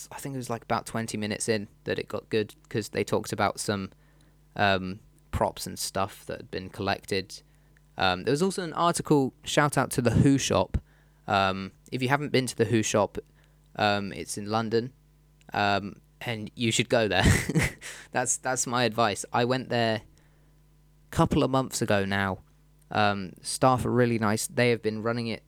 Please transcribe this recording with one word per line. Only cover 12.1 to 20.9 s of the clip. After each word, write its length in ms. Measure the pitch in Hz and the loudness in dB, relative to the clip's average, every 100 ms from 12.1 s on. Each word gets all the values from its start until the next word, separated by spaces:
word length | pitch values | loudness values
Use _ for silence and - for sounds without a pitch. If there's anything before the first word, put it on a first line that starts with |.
| 143 143 | 0 2
been 140 | 123 127 | 0 0
to 100 | - | 0
the 100 | 107 | 2
Who 180 | 117 | 2
Shop, 340 | 107 107 98 - - _ _ _ _ - | 2 2 0 -2 -14 _ _ _ _ 0
um, 380 | 104 101 98 | 0 0 -2
it's 240 | - 82 - | -8 -8 -8
in 120 | 101 | -4
London, 420 | 110 113 113 127 - _ _ _ _ - | -2 0 0 -2 -8 _ _ _ _ -6
um, 480 | - 101 101 98 - _ _ | 0 2 2 -2 -10 _ _
and 300 | - 113 107 - | -8 -8 -8 -2
you 160 | 117 | 0
should 180 | 110 120 | 0 2
go 180 | 120 107 | 2 4
there. 180 | 92 95 95 - 156 - | 4 4 4 2 0 0
<laughs> 420 | - - - - | -2 -14 -16 -8
That's, 260 | 127 127 - | -4 -2 -2
that's 280 | 131 127 131 | -2 -2 0
my 160 | 120 | 2
advice. 420 | 120 110 113 95 - | 2 2 0 0 -2
I 120 | 120 123 | 0 2
went 240 | 131 113 | 0 0
there 320 | 120 113 110 | 0 2 0
a 1120 | - _ _ _ _ _ _ _ _ | -6 _ _ _ _ _ _ _ _